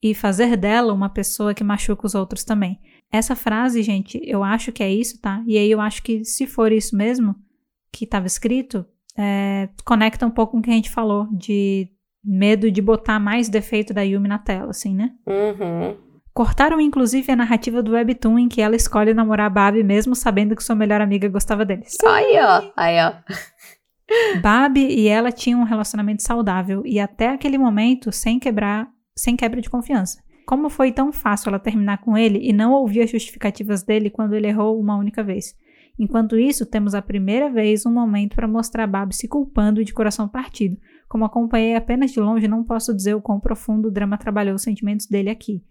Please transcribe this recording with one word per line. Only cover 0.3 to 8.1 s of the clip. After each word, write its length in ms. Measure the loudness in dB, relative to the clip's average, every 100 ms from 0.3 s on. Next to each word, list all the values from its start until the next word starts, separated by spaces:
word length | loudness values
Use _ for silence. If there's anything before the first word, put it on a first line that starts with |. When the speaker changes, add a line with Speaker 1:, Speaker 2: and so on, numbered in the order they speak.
| 2 2 2
Speaker 1:
dela 360 | 2 2 2
uma 140 | 0 -2
pessoa 440 | -2 -6 -2 -2
que 120 | -2
machuca 420 | -2 -2 -2 -2 -2
os 80 |
outros 300 | -4 -4 -6
também. 340 | -2 -2 -2 -4 -14 _ _
Essa 240 | -2 -2
frase, 480 | -2 -2 0 0 0
gente, 380 | 0 -2 -4 -8
eu 200 | -4 -2
acho 260 | 0 -2 -4
que 140 | -4
é 60 | -2
isso, 260 | 0 -2 -6
tá? 220 | -6 -4 0
E 100 | 2
aí 100 | 2
eu 120 | 2
acho 200 | 0 -4
que 200 | -4 -4
se 220 | -4 -6 -4
for 240 | 0 2
isso 260 | 2 0 0
mesmo 380 | 0 0 0 -2 _ _ _ _ _
que 140 | -12
tava 200 | -6